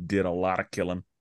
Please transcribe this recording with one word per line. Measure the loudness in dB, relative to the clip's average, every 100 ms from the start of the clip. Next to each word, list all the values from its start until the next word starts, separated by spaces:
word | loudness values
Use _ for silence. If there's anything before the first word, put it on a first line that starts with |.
did | -2 0
a | 2
lot | 2 2 0
of | -2
killing, | -2 -2 -4 -8 _